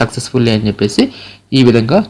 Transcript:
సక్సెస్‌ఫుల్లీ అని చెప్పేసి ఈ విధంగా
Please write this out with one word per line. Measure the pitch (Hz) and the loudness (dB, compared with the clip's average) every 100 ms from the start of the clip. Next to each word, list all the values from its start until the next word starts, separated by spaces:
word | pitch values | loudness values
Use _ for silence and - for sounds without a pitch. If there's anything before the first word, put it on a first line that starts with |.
సక్సెస్‌ఫుల్లీ | 117 - - 123 117 110 | -6 -6 -6 -2 0 0
అని | 107 | -2
చెప్పేసి | 101 101 - 269 - - - _ 131 | -2 -2 0 -2 -4 -20 -20 _ 2
ఈ | 123 | 4
విధంగా | 117 113 180 214 | 4 2 0 -2